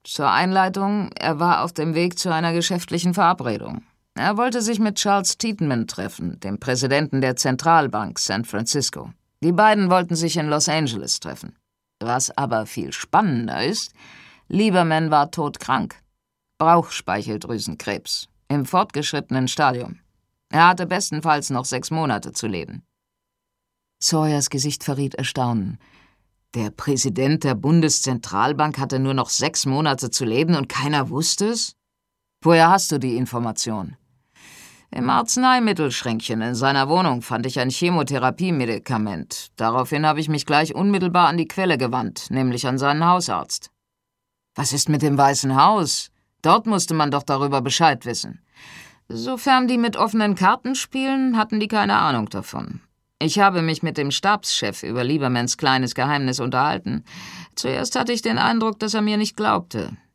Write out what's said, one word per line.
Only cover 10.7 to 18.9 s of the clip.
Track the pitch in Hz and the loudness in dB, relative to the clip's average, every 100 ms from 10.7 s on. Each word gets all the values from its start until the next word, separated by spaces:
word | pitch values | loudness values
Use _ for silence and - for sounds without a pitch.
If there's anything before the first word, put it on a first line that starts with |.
| 156 143 110 69 - | 0 0 -4 -4 -6
treffen. | 78 67 50 - _ _ _ _ | -6 -12 -16 -20 _ _ _ _
Was | 117 123 - - | -4 -2 -2 -2
aber | 139 113 107 | -2 -2 -2
viel | - 69 | -6 -8
spannender | - - 180 214 123 113 69 | -8 0 2 2 0 -2 -2
ist, | 127 220 - - - - - - _ | -2 -2 -6 -14 -20 -20 -20 -20 _
Lieberman | 185 220 185 165 156 160 | 2 4 4 4 2 4
war | 151 147 | 2 2
todkrank. | - 143 - - 135 - - _ _ _ _ _ _ | -2 -4 -4 -4 -2 -2 -10 _ _ _ _ _ _
Bauchspeicheldrüsenkrebs, | 160 170 - - - 101 107 107 - 113 - 76 - 98 - - - _ _ | 4 4 4 -6 -4 -4 -4 -6 -6 -6 -6 -8 -6 -6 -6 -8 -8 _ _
im | 143 135 | -2 0
fortgeschrittenen | 180 190 | 0 0